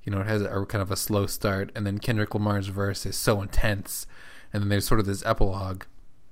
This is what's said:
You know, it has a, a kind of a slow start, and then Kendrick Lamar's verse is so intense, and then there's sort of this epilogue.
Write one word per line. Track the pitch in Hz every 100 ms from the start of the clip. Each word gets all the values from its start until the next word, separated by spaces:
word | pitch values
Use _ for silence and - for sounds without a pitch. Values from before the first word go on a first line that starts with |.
You | -
know, | 101
it | 104
has | 107
a, | 98
a | 98 101
kind | 104
of | 92
a | 95
slow | - 104 95
start, | - 104 95 98
and | - 101
then | 101
Kendrick | - 110 104
Lamar's | 107 104 101 98
verse | 98 101 98 101
is | -
so | - 104
intense, | 98 - 113 98 - - - - - - -
and | 101
then | 101
there's | 101 -
sort | 113
of | 101
this | 101
epilogue. | - 110 101 95 95 92 - - - - -